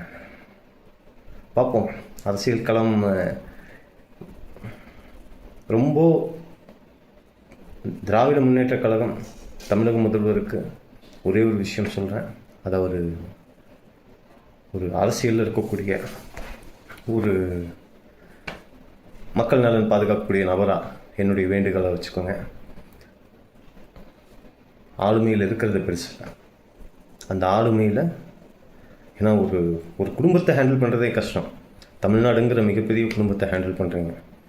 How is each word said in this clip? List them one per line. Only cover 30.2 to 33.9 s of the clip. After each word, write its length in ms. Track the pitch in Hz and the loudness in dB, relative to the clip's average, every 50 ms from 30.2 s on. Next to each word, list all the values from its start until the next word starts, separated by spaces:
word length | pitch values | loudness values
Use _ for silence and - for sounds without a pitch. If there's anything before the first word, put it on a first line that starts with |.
| 135 175 175 - - - 143 | 2 4 4 4 4 2 2
ஹேண்டில் 240 | 139 131 131 135 127 | 2 2 2 2 2
பண்றதே 300 | 127 117 120 117 120 113 | 2 2 2 0 0 0
கஷ்டம். 500 | - 110 101 - - 90 - - - - - - - - - - - - - | 0 -2 -4 -2 -4 -6 -6 -8 -10 -16 -20 -20 -20 -20 -20 -20 -8 -2 0
தமிழ்நாடுங்கிற 580 | 95 107 110 117 120 113 117 117 120 123 117 107 | 2 4 4 4 4 4 4 2 2 2 2 2
மிகப்பெரிய 420 | 104 98 110 110 110 110 113 113 | 2 2 0 0 0 0 0 0
குடும்பத்தை 420 | 107 - 107 104 101 101 98 98 95 | 0 0 0 0 0 0 0 -2 -2
ஹேண்டில் 40 | |
பண்றீங்க. 600 | 95 92 92 92 92 - 92 85 | -2 -2 -2 -2 -2 -2 -2 -2